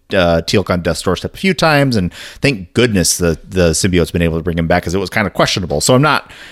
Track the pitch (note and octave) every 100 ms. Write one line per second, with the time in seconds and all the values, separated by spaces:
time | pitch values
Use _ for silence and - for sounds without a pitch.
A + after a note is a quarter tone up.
0 | - G2 E2+ E2+ - G#2+ F2+ F2+ F2 -
1 | F#2+ F2 F#2 - F#3+ - E3 C#3+ C#3 A2+
2 | F2 - - - C#3 A2 F2 - A#2+ G2
3 | E2+ - E2+ D#2 - F#2 E2+ F#2+ G2+ F2+
4 | D#2+ F2 E2+ E2 E2+ E2 E2 F2 F2 F#2+
5 | F#2 A2+ G2 - D#3 - F2 D2 - C3
6 | D3+ C3 - - -